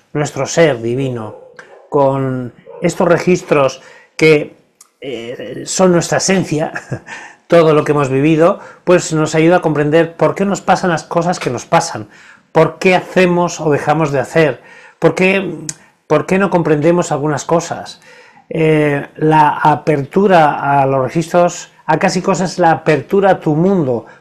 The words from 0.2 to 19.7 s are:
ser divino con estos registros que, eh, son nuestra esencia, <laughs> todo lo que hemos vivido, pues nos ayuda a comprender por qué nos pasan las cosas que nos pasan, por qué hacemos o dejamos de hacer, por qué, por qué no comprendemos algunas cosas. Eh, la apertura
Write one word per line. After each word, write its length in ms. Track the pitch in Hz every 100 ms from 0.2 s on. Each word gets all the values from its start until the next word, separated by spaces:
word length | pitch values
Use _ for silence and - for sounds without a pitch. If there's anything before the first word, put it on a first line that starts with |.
| 143 135 131
ser 340 | 170 160 120
divino 580 | 113 127 135 120 110 - - - - - -
con 640 | 147 135 135 135 127 120 - - -
estos 260 | 175 - 175
registros 720 | 165 180 175 - 147 131 - - - _
que, 420 | - 156 151 151 - _ _ _ _
eh, 640 | 139 113 117 135 117 -
son 280 | - - 185
nuestra 260 | 170 - 143
esencia, 540 | - 190 - 151 160 - - - -
<laughs> 360 | - - - -
todo 260 | 170 156
lo 100 | 151
que 100 | 147
hemos 180 | 147 135
vivido, 480 | 135 151 156 170 202 - -
pues 320 | - 175 -
nos 200 | 156 156
ayuda 220 | 160 160 175
a 60 |
comprender 540 | 170 147 147 165 165 -
por 180 | 156
qué 100 | 147
nos 160 | 202 185
pasan 300 | - 208 185
las 140 | 156
cosas 340 | - 175 170 175
que 100 | 143
nos 160 | 117
pasan, 440 | - 113 - 113 107 - - - _
por 260 | 160 156 -
qué 160 | 190
hacemos 640 | 180 180 180 180 175 175 -
o 120 | 156
dejamos 420 | 143 147 151 151
de 60 | 147
hacer, 420 | 143 165 151 120 - - - -
por 160 | -
qué, 460 | - 185 196 185 - - - _ _ -
por 200 | 151 143
qué 120 | 190
no 120 | 196
comprendemos 600 | 180 156 151 160 175 170
algunas 360 | 147 151 139 -
cosas. 560 | 165 - 113 - - - - - _ -
Eh, 560 | 160 156 156 147 143 - -
la 400 | 156 156 147 -
apertura 1200 | 156